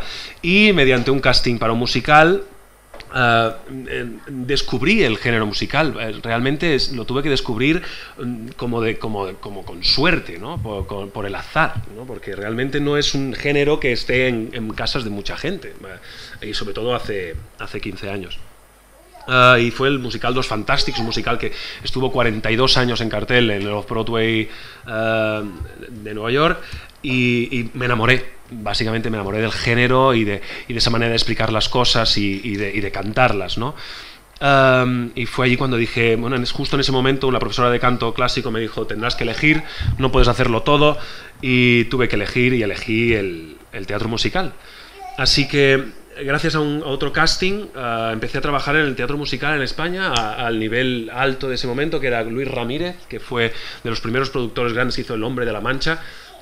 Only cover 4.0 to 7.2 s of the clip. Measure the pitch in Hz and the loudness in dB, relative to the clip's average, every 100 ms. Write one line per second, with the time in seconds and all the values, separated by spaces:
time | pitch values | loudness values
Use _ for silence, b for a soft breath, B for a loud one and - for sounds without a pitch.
4 | 123 110 - 135 127 135 - 127 120 120 | -8 -10 -10 -8 -2 0 0 0 2 4
5 | 139 107 123 117 107 98 104 139 156 107 | 4 2 0 2 0 -2 0 2 0 0
6 | 110 101 117 117 131 143 170 135 - 127 | -6 -6 -4 0 0 0 2 2 0 -4
7 | 107 123 | -4 -2